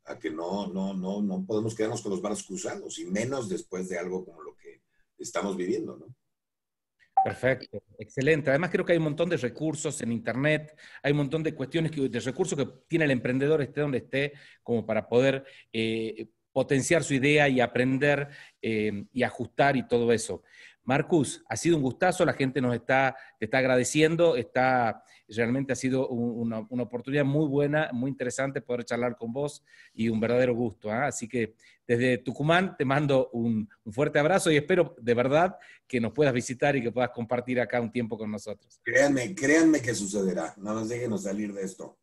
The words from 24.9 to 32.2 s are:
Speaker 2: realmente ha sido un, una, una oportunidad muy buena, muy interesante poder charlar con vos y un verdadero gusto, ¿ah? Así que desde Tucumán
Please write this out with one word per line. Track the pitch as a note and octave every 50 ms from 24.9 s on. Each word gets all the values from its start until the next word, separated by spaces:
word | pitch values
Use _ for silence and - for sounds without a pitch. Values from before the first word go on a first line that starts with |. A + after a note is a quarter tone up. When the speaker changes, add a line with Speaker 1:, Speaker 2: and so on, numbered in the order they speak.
| G#2 - _ _ - - _ -
Speaker 2:
realmente | G#2+ A2+ A#2 A2+ B2 C#3 C3+ C3+
ha | B2+
sido | - C3 C3 C3 C3 C3 -
un, | B2+ A#2 A#2+ A#2+ A2+ A#2 A#2
una, | A2+ A2+ A2 A2 -
una | B2+ B2
oportunidad | A#2+ A2 A#2+ A#2 A2+ C3+ C#3 D3 C#3+
muy | C3+ C#3 D3+ D#3+ C#3+
buena, | C3+ C#3+ C#3+ C#3+ D3 D#3 D#3 -
muy | B2+ A#2 B2+ C#3
interesante | C3+ - C3 B2 - - C3+ C#3 C3 C#3+
poder | - - A#2+ A#2+ A#2
charlar | - A#2+ A#2 B2 B2 A#2
con | - A#2 A#2
vos | A#2 C#3 D3 C#3+ - - _ _ - - - - -
y | - A2+ A2+
un | A2 A2
verdadero | A2+ A#2 A#2+ B2 C3 B2 A#2+
gusto, | A#2 B2 A2 F#2+ _ - G#2
¿ah? | G#2+ A#2+ C#3+
Así | C3+ - - A#2+
que | G#2+ - A#2+ A2 G#2 - _ _ - _ _ _
desde | - A#2+ A#2 B2 B2+ B2
Tucumán | -